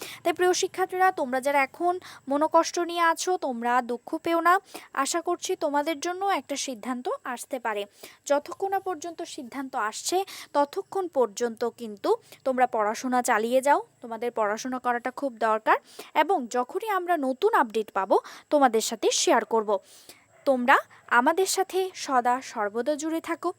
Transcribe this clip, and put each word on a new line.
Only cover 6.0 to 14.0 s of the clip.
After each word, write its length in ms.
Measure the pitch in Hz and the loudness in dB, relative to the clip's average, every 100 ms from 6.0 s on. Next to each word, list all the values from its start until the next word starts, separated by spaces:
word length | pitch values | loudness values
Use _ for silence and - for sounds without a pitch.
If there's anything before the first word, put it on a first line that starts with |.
জন্য 260 | 339 359 392 | -6 -4 -2
একটা 300 | 339 - 277 | -2 -4 -8
সিদ্ধান্ত 520 | - 226 240 247 359 554 | -8 -8 -8 -6 -6 -8
আসতে 340 | 285 240 - 190 | -8 -12 -8 -6
পারে। 240 | 226 208 202 _ - - - | -4 -4 -8 _ -20 -18 -2
যতক্ষণ 440 | 285 285 - 392 | -2 -2 -6 -4
না 100 | 392 | -2
পর্যন্ত 420 | 381 320 339 330 | -4 -8 -10 -10
সিদ্ধান্ত 540 | 339 - 240 269 269 262 | -12 -12 -12 -10 -8 -4
আসছে, 480 | 214 - - 359 392 - - | -4 -4 -2 -2 -2 -10 -4
ততক্ষণ 560 | 285 285 381 - 392 359 | 0 0 -2 -6 -6 -4
পর্যন্ত 560 | 277 233 196 240 220 | 0 0 0 -6 -2
কিন্তু 520 | 233 - 226 202 330 440 - - | -6 -6 -12 -6 -2 -2 -4 -8
তোমরা 220 | 269 254 247 | -4 2 2
পড়াশোনা 560 | 233 208 226 254 247 | 2 0 0 0 0
চালিয়ে 380 | 240 214 226 254 | 2 2 4 2
যাও, 200 | 269 320 466 _ | 4 2 2 _